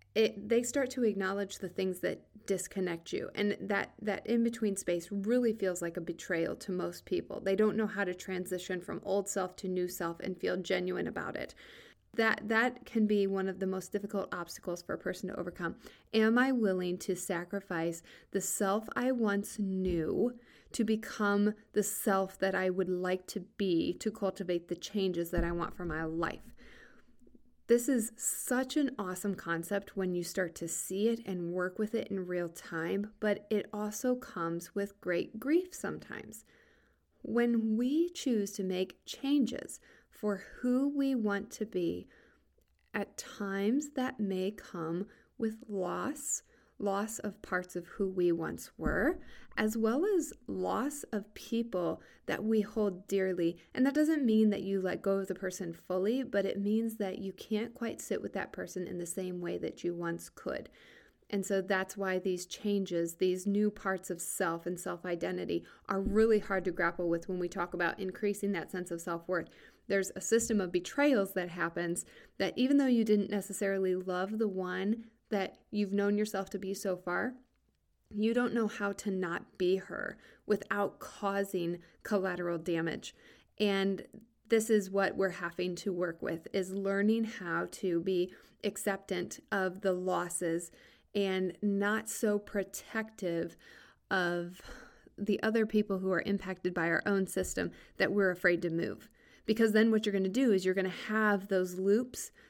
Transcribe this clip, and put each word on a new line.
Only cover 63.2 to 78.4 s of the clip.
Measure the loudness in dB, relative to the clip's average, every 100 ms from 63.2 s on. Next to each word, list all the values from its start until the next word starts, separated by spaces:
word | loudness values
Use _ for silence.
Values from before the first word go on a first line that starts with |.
| 0 2 2
new | 2 2
parts | 0 -2 -4 -4
of | -8
self | -6 -2 -2 -2 -4
and | -6
self-identity | -6 -6 -4 -4 -2 -4 -2 -4 -4 -12 -4
are | -2
really | 2 4 6 6
hard | 2 0
to | 0
grapple | 0 0 0 0
with | 0 -2
when | -4
we | -4
talk | -4 -4
about | -2 -2 -2
increasing | -6 -2 0 0 0
that | -2 -4
sense | -6 -6
of | -6
self-worth. | -4 -6 -2 -2 -2 -10 -20 -14 0
There's | 0 0 -4
a |
system | 2 4 4 2
of | 2
betrayals | 0 0 2 4 6 4
that | 0 -2
happens | -2 -2 0 -2 -2 -6 -14 -12 -4
that | -2 2
even | 4 6
though | 6
you | 6
didn't | 6 4 4
necessarily | -2 -4 -2 0 2 2
love | 0 0 -2 -2 0
the | 0
one | 0 -2 0 0 0 -4 _ _
that | -2 -2 -6 _
you've | -2 2
known | 2 4 2
yourself | 2 -2 -4
to | -4
be | -4
so | -4 -2 -2
far, | -2 -2 -2 -4 _ _ _ _ _ _ -8
you | 0 2
don't | 4